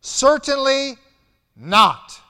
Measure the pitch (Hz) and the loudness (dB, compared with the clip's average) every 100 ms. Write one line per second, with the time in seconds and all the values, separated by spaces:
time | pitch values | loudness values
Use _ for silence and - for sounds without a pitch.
0 | - - 269 302 - 277 269 269 277 240 | -10 0 2 2 -2 -4 -2 -2 -4 -12
1 | _ _ _ _ _ _ 131 202 214 - | _ _ _ _ _ _ -2 2 2 0
2 | - - | -14 -20